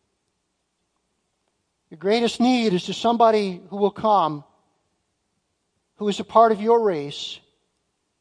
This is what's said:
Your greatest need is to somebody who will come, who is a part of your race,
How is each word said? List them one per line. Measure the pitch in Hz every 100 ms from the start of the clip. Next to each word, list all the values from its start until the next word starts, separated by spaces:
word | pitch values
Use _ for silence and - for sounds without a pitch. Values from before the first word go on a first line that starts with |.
| _ _ _ _ _ _ _ _ _ _ _ _ _ _ _ _ _ _ _
Your | 165
greatest | 185 233 233 -
need | 240 254 220
is | 180 -
to |
somebody | 185 226 233 226 220 196 175 -
who | 202
will | 202
come, | - 220 202 156 147 - _ _ _ _ _ _ _ _ _ _ _ _ _ _ -
who | 208
is | 190
a |
part | - 220 226
of | 208
your | 214 233
race, | 214 160 143 - - - _ _ _ _ _ _ _ _